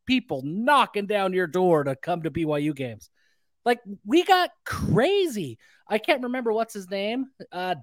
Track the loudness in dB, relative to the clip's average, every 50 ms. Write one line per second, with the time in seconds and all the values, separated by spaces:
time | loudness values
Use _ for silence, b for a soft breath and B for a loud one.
0 | _ 0 0 0 0 -2 -6 -6 -4 -6 -4 -2 2 4 4 4 4 2 0 -4
1 | -2 0 0 0 0 2 2 0 0 0 2 2 4 4 4 4 2 0 -4 -4
2 | -4 -4 -4 -4 -4 -4 -4 -2 -2 -2 0 0 0 -2 -4 -4 -6 -8 -8 -12
3 | -16 -20 _ _ _ _ _ _ _ _ _ _ -2 -2 -2 -2 -2 -14 -16 -14
4 | -4 0 2 2 4 6 4 4 4 0 -4 _ -12 -10 -8 -4 -2 0 2 4
5 | 4 4 4 2 0 0 -2 -4 -6 -6 -8 -12 b b b b b b -2 -2
6 | 2 0 0 0 0 -4 -4 -4 -2 -2 0 -2 -2 -4 -6 -12 -10 -8 -6 -4
7 | -4 -2 -2 -4 -6 -8 _ -18 -18 -12 -10 -6 -4 -4 -4 -4